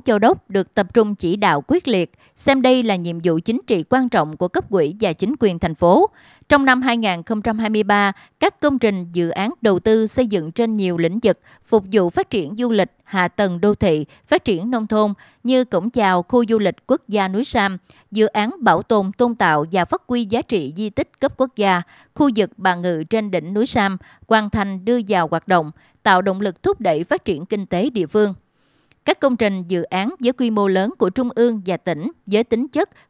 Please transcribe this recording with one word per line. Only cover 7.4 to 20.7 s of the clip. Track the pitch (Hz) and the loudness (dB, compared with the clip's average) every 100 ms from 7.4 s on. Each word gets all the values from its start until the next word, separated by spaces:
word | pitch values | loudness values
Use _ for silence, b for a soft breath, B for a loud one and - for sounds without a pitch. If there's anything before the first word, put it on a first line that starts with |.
trăm | 226 220 | -2 -2
hai | 220 | 0
mươi | 214 | 0
ba, | 208 208 202 b b _ | 2 2 2 b b _
các | 359 - | -2 0
công | 294 269 | 0 2
trình | 220 190 175 | 0 0 -4
dự | 175 170 | -2 -2
án | - 208 339 | -2 -4 0
đầu | 226 180 | 0 2
tư | 220 220 220 | 2 2 2
xây | - 247 | 0 -2
dựng | 196 156 | -2 -4
trên | 196 226 | -2 -2
nhiều | 214 185 170 | 0 0 0
lĩnh | 170 208 | -2 0
vực, | 220 170 b b | 0 0 b b
phục | - 226 190 | 0 0 2
vụ | 208 175 | 0 2
phát | - - | 0 -2
triển | 214 147 208 | -4 -4 -4
du | 247 | 0
lịch, | 214 175 _ | 0 0 _
hạ | _ 196 175 | _ -2 -2
tầng | - 202 175 | 0 -2 0
đô | 202 202 | 0 2
thị, | 202 151 147 b - | 0 0 -4 b -2
phát | 294 - | 0 0
triển | 175 220 | -2 -2
nông | 247 214 | -4 -2
thôn | 214 214 196 b b | 0 0 -2 b b
như | 240 254 | 0 0
cổng | 247 180 208 | 0 -2 -2
chào | 247 196 180 | 0 2 0
khu | 175 247 220 | 2 0 2
du | 226 | 2
lịch | 196 - - | 0 -2 -2
quốc | 277 - | -2 -2
gia | 208 190 | -2 -2
núi | 190 | -4
Sam, | 269 233 196 185 b b b | -2 -2 -2 -4 b b b
dự | 208 214 | 0 0
án | 214 214 359 | 0 -2 0
bảo | 220 165 | 2 2
tồn, | - 220 190 | 2 0 0
tôn | - 240 226 | 0 0 2
tạo | 185 151 160 | 2 2 0
và | 185 175 | -2 -2
phát | 381 - | -4 -4
huy | 247 208 | -4 -2
giá | 226 | -4
trị | - 202 139 | -2 -4 -4